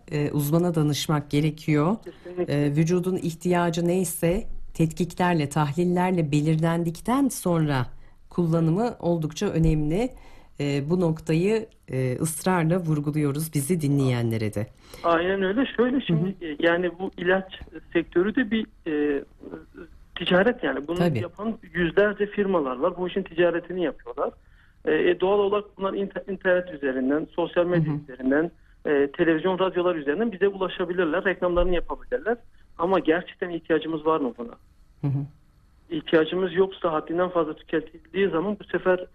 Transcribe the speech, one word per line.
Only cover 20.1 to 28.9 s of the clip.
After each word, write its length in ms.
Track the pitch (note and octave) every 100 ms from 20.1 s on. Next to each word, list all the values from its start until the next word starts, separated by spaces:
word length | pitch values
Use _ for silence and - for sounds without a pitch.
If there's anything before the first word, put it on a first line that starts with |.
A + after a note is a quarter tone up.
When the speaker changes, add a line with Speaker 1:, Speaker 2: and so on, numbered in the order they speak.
| -
Speaker 2:
ticaret 480 | E3+ F3+ G#3 A#3+
yani. 240 | D#3 C3 D3
Bunu 100 | E3+
Speaker 1:
Tabii. 220 | F3 B2
Speaker 2:
yapan 380 | A2 - A3 A3 -
yüzlerce 520 | E3+ E3+ D#3 G#3 G3+ G3+
firmalar 520 | G#3 G3 F3+ C#3 B2+
var. 200 | E3+ F3
Bu 100 | F3+
işin 160 | G3
ticaretini 600 | F3+ E3 F3 E3+ E3+ F3+
yapıyorlar. 460 | D#3+ - - - - - - - - _ -
E, 80 |
e, 260 | D#3 F3+ F3
doğal 200 | F#3 G#3
olarak 260 | G3 G#3 G#3 -
bunlar 160 | F#3+
inter-, 380 | G3 G3 F#3 F3+
internet 420 | F#3 F#3 F3+ F3+
üzerinden, 540 | D3+ C#3 C3 C3 D3 D#3+
sosyal 340 | - E3 F3+ F3
medya 280 | F3 D#3
Speaker 1:
Hı 40 | D3
hı. 40 |
Speaker 2:
üzerinden, 480 | C#3+ B2+ C3 C#3 E3+ - _ -
e, 260 | -